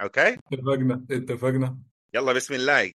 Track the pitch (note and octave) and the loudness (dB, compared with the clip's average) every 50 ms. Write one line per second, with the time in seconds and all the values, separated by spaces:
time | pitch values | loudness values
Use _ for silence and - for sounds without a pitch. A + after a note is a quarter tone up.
0 | G2+ G2+ - C3 D3+ G#3 B3+ - - _ D3 C3 B2+ C3+ C#3 C3 C3 C3 A#2+ B2 | -8 -4 0 2 2 2 2 0 -6 _ -8 -4 -2 -2 0 2 2 0 0 -2
1 | B2 - C3+ C3 B2+ B2+ A#2+ A#2+ B2 B2+ C3 C3 C3 B2+ B2+ C3 - - _ _ | -4 -6 -6 -6 -4 -6 -6 -2 -2 0 0 0 0 -2 -4 -8 -14 -20 _ _
2 | _ _ - A#2 C3+ C3+ B2 B2+ - - C#3+ B2+ B2+ C#3 D3 C3 G#2+ F#2 | _ _ -4 -2 0 2 2 0 0 -2 -2 0 2 4 4 4 2 0